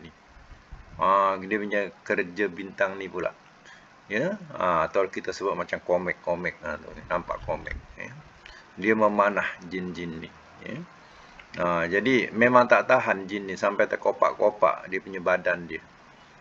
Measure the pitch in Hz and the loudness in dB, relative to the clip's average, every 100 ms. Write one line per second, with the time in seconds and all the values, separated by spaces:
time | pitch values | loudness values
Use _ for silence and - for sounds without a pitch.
0 | 82 - - - - - - - - - | -20 -20 -20 -20 -20 -20 -20 -20 -14 -2
1 | 92 98 98 95 92 104 104 104 95 - | 4 4 4 0 -2 -4 0 -2 -2 -6
2 | - 104 87 90 101 87 95 - 95 98 | -4 -2 -2 -2 -2 -2 -8 -2 -2 -2
3 | 92 90 82 - - - - - - - | -8 -4 -6 -6 -20 -20 -20 -20 -20 -20
4 | - 107 175 208 160 - 90 85 82 101 | -6 -2 -2 -4 -10 -2 2 2 2 0
5 | 92 - - - 98 87 85 87 - 90 | 0 -2 -8 -4 -4 -4 -4 -6 0 0
6 | 90 - 87 87 87 - 78 76 62 78 | 0 -6 -4 -2 -4 -6 -8 -10 -10 -14
7 | - 87 - - - 80 82 71 - - | -4 -4 -4 -8 -6 -6 -6 -12 -14 -16
8 | 101 147 - - - - - - 101 110 | -16 -16 -20 -20 -20 -20 -18 -2 2 4
9 | 107 104 101 92 - - 87 92 90 85 | 4 4 2 2 -4 -8 -10 -8 -8 -8
10 | 87 80 78 - - - 85 156 175 - | -8 -10 -14 -18 -20 -18 -12 -12 -14 -20
11 | - - - - - - 87 85 85 98 | -20 -20 -20 -20 -14 -4 0 0 2 2
12 | 117 123 - 107 120 123 117 110 104 127 | 4 4 2 4 6 8 8 6 6 2
13 | 113 98 95 104 95 90 101 101 104 - | 4 -2 -2 -8 -6 -2 0 2 0 2
14 | 101 - 76 - 104 - 76 - - 92 | 0 2 2 4 2 4 2 2 -4 -8
15 | 98 95 87 90 87 87 82 80 - - | -6 -4 0 2 0 -2 -4 -12 -14 -20
16 | - - - - | -20 -20 -20 -20